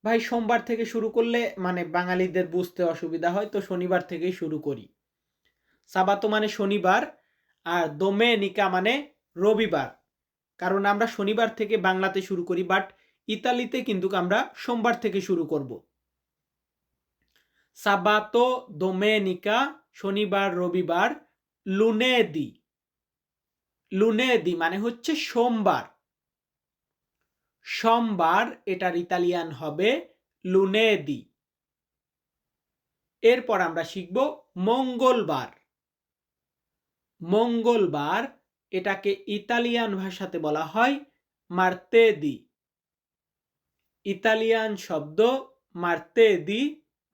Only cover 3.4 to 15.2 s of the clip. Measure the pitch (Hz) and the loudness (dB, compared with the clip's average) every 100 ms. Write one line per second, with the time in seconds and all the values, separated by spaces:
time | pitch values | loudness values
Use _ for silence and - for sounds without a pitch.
3.4 | 208 196 196 180 180 180 170 165 175 185 | -2 -6 -4 -4 0 -2 -2 -6 -6 -4
4.4 | 160 151 147 127 98 _ _ _ _ _ | -6 -6 -6 -8 -12 _ _ _ _ _
5.4 | _ _ _ _ _ 190 185 202 214 214 | _ _ _ _ _ 0 2 2 2 0
6.4 | 214 - 196 202 180 208 294 - _ _ | 0 0 0 2 2 2 0 -10 _ _
7.4 | _ _ 165 175 160 147 190 202 240 220 | _ _ -4 -2 -2 0 0 2 2 2
8.4 | 196 185 196 185 196 269 285 _ _ 170 | 0 0 0 2 0 0 -4 _ _ 0
9.4 | 202 214 214 160 127 - _ _ _ _ | 2 2 2 0 -4 -10 _ _ _ _
10.4 | _ _ 180 196 202 202 226 - 202 220 | _ _ -2 0 2 0 -2 -2 -2 0
11.4 | 226 226 208 214 185 185 190 190 185 185 | 0 -2 -2 0 0 0 0 -2 -4 -6
12.4 | 175 175 180 190 - _ _ _ - 214 | -2 -4 0 0 -2 _ _ _ -8 -4
13.4 | 254 247 247 254 - 190 185 190 175 208 | -2 -2 -2 -4 -4 -2 -2 -2 0 0
14.4 | 269 - - 240 226 233 214 190 | -2 -8 -6 -2 0 0 -2 -4